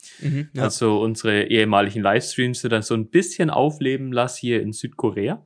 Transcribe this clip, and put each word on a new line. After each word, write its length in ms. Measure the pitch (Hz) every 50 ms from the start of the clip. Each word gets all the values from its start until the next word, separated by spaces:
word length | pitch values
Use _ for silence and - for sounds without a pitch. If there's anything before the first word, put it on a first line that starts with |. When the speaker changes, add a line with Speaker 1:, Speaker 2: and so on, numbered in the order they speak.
| - - - -
Speaker 1:
Mhm, 280 | - 147 139 139 151 151 -
ja. 80 | 135
Speaker 2:
Also 400 | 131 - - - 123 110 107 104
unsere 460 | 110 113 113 - - 113 104 104 104 -
ehemaligen 520 | - 113 110 110 104 101 104 98 101 113
Livestreams 600 | 98 98 104 120 127 - - - 127 123 123 -
dann 180 | - 123 117 110
so 120 | 104 - 117
ein 160 | 113 110 110
bisschen 400 | - 175 196 196 - - 175 156
aufleben 600 | - - 135 151 147 147 139 131 131 135 135 131
lass 280 | 123 120 123 127 - -
hier 240 | - 120 117 107
in 100 | 104 104
Südkorea. 720 | 107 - - 123 - - - 110 98 101 101 120 196 - -